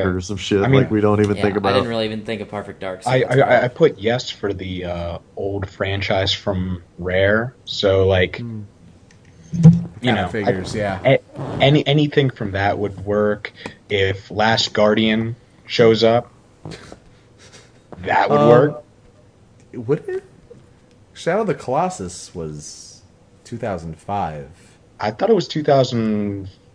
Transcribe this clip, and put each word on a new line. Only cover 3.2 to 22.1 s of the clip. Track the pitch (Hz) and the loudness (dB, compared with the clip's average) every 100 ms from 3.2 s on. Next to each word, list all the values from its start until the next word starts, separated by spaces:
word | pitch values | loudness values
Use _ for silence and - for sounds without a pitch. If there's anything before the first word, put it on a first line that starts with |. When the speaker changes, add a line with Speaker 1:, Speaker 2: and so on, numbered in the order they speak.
| - | 2
Speaker 1:
I, | 131 | 2
I, | 123 120 | 4 4
Speaker 3:
fine. | |
Speaker 1:
I | 123 | 2
put | - 160 98 | 2 2 2
yes | 104 123 - | -2 -2 -6
for | - 101 | -8 -6
the, | 92 92 90 87 | -6 -8 -8 -8
uh, | 87 85 82 - - | -8 -8 -10 -14 -10
old | 98 98 95 | -8 -6 -8
franchise | - 98 101 - 98 95 | -6 -4 -4 -2 0 0
from | - 104 92 92 87 - - | -2 -4 -4 -4 -6 -12 -10
Rare, | 90 92 98 110 123 - | -2 2 4 2 -2 -8
so, | - - 98 95 95 | -12 -2 2 4 4
like, | 92 92 - | 4 2 -2
Speaker 4:
Hmm. | 120 110 101 _ - - - - - - - | -12 -12 -16 _ -20 -20 -20 -20 -20 -20 -8
Speaker 1:
you | 170 160 - - - | 6 8 8 2 -4
Speaker 4:
Kinda | 123 104 | -2 0
Speaker 1:
know, | 90 | -2
Speaker 4:
figures, | 110 101 95 90 110 | -2 -2 -2 -4 -4
Speaker 1:
I, | |
Speaker 4:
yeah. | 101 95 127 | -4 0 2
Speaker 1:
a-, | 135 - - 127 - | 2 0 -14 -10 0
any, | 135 151 139 | 4 4 4
anything | 151 147 151 131 | 2 2 2 0
from | - 101 | 0 -6
that | 95 101 101 | -2 0 0
would | 101 98 98 | -4 -6 -2
work. | 104 104 104 - - - - - | 0 0 -2 -8 -14 -16 -16 -4
If | 104 98 98 - | 0 0 -2 -6
Last | 95 110 110 - | 0 2 2 0
Guardian | - 107 107 110 110 113 120 _ _ - | 2 2 4 2 0 -4 -8 _ _ -4
shows | - 113 107 | 4 4 6
up, | 113 117 - - _ _ 101 - - - - _ _ _ - - - _ _ - | 4 2 -2 -14 _ _ -18 -18 -20 -20 -20 _ _ _ -20 -20 -20 _ _ -10
that | 87 - - | -2 0 2
would | 147 | 4
Speaker 4:
Um, | 147 | 6
Speaker 1:
work. | 123 147 - - _ _ _ _ _ _ _ _ | 6 4 -2 -16 _ _ _ _ _ _ _ _
Speaker 4:
would | - 117 151 - | -10 -4 -4 -4
it? | 381 - - - - - _ _ _ _ | -10 -10 -20 -20 -20 -20 _ _ _ _
Shadow | - 165 202 | -10 -4 -2
of | 208 | -2
the | 143 | -6
Colossus | - 139 185 - 90 | -4 -2 -2 -4 -10